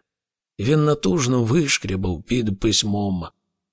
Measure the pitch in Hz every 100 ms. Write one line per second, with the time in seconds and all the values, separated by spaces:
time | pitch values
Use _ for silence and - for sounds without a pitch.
0 | _ _ _ _ _ - 127 156 151 147
1 | 190 180 123 127 113 160 143 - - 95
2 | 95 85 - 123 110 98 113 104 107 101
3 | 101 92 82 _ _ _ _